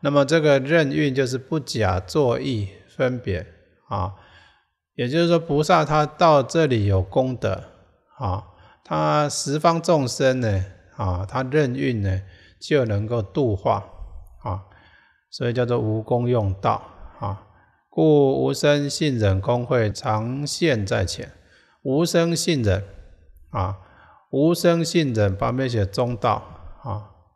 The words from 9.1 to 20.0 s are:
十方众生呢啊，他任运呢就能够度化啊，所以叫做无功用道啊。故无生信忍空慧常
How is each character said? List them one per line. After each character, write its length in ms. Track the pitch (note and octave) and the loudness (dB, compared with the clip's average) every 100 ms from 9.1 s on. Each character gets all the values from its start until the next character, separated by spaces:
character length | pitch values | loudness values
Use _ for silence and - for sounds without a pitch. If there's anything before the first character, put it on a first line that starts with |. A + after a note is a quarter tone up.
| D3+ D3 | 0 0
十 300 | - - D3 | -4 -4 0
方 220 | E3+ E3 | 0 0
众 240 | D#3+ D#3+ B2+ | 2 2 0
生 340 | - C3+ B2+ | 0 0 2
呢 240 | A#2 F#2+ F#2+ - _ - | 0 0 -2 -10 _ -6
啊， 300 | F#2+ F2 G2 | -4 -4 -4
他 160 | B2+ | -6
任 320 | C3 D3 C#3 | -2 0 0
运 260 | B2+ C#3 A#2 | -2 -2 -2
呢 220 | G2 F#2+ - - - _ | -2 -2 -6 -20 -20 _
就 240 | - D3+ | -2 0
能 220 | A#2 G2+ G#2+ | 2 -2 -2
够 140 | A#2+ | -4
度 360 | G2 - C3 G2 | -4 -2 0 0
化 280 | - G2+ - - - - - - | 0 -2 -4 -18 -16 -16 -20 -14
啊， 220 | - F#2+ - - _ _ _ _ _ | -8 -8 -10 -20 _ _ _ _ _
所 180 | - B2 | -6 -4
以 40 | |
叫 140 | A#2+ A#2+ | -2 0
做 120 | A#2+ | 0
无 240 | A2 A2 | 0 -2
功 260 | A2 B2 A#2+ | -2 -2 2
用 260 | B2 G2+ | 0 0
道 280 | F#2 - A2 - - - - | -2 -2 -2 -6 -20 -20 -10
啊。 280 | G2+ G2 - _ _ _ _ | -10 -10 -14 _ _ _ _
故 560 | - D#3 D3 C#3 C3+ | 0 4 6 4 2
无 80 | C3 | -2
生 380 | C#3 D3 D3 C#3+ | 0 2 2 0
信 280 | - D#3 B2 | -2 -2 0
忍 220 | G#2 F#2+ | 2 2
空 240 | G2 B2 | 0 -2
慧 260 | A#2+ C3 G#2+ | 0 0 0
常 560 | G2+ | -2